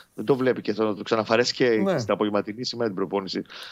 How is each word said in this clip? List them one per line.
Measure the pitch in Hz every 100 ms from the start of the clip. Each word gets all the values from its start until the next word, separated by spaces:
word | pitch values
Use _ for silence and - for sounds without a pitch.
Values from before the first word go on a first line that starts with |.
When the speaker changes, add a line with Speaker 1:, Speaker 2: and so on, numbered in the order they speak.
| -
Speaker 1:
δεν | -
το | 107 131
βλέπει | 127 107
και | 110
θέλω | 104 110
να |
το | 98
ξαναφαρέσει | 104 113 104 113 123
και | - 127
Speaker 2:
Ναι. | 110 98 160
Speaker 1:
στην | 110
απογευματινή | 101 107 104 104 110
σήμερα | 123 117 117
την | 95
προπόνηση. | 95 98 92 104 - - -